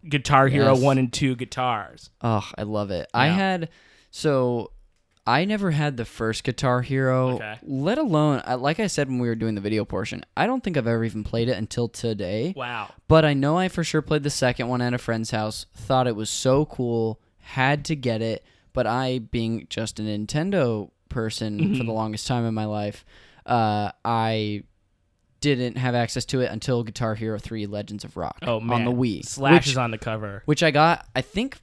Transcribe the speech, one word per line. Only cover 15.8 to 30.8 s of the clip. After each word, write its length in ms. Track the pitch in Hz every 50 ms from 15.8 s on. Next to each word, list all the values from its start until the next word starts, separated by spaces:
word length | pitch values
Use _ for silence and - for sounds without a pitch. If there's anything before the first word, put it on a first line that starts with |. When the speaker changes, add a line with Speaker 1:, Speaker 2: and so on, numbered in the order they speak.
| - - 135 131 127
Speaker 2:
it 80 | 123 113
was 160 | 104 110 -
so 360 | - - - 135 131 139 151
cool, 540 | - - - 127 120 117 117 113 113 110 _ _ _ _ _
had 440 | _ - - 135 127 131 143 147 143
to 100 | - 160
get 260 | 143 123 123 113 110 113
it, 220 | 113 110 - _ _ _ _ _ _ _
but 140 | 127 123
I, 320 | 107 117 127 131 127 127 127
being 480 | 110 - - 120 113 113 113 110 - -
just 300 | - - 113 107 - -
a 40 | 107
Nintendo 840 | 107 107 104 107 104 - 151 160 196 202 185 139 120 113 107 101 - _ _ _ _
person 500 | - 120 113 110 - - 113 107 104 104
for 60 | -
Speaker 1:
Mm-hmm. 220 | 196 202 131 123
Speaker 2:
the 60 | 113 110
longest 360 | 110 110 110 107 104 - -
time 160 | 131 120 117
in 100 | 113 110
my 100 | 110 107
life, 380 | 107 107 107 104 104 101 - - _ - - - - _ - _
uh, 440 | - 120 120 113 107 107 104 104 101 - _ _
I 580 | 113 117 113 113 113 113 110 107 104 104 104 - _ _ _ _ _ _ _ _ _ _ _ _ _ _ _
didn't 360 | - 147 143 123 123 123 107
have 180 | 123 123 127 120
access 300 | 120 117 113 - 127 -
to 160 | - - 131
it 100 | 127 -
until 320 | 95 110 - - 127 120 120
Guitar 320 | 110 104 - 123 113 107
Hero 240 | 110 113 110 110 104
three 280 | - - 113 110 104
Legends 380 | 101 104 104 104 - 104 101 -
of 120 | - -
Rock 220 | - 85 - - - -
Speaker 1:
Oh, 140 | 123 117
Speaker 2:
on 100 | 110 110
Speaker 1:
man. 180 | 117 120 120 117
Speaker 2:
the 60 | 123 123
Wii, 320 | 123 131 120 101 78 -
Speaker 1:
Slash 280 | - - 139 139 135 160
Speaker 2:
which 140 | 175 - 143
Speaker 1:
is 80 | 131 131
on 120 | 123 117 113
the 60 | 107
cover. 440 | - 120 110 110 107 104 98 98 -
Speaker 2:
which 160 | - 151 - 170
I 80 | 156
got, 360 | 139 147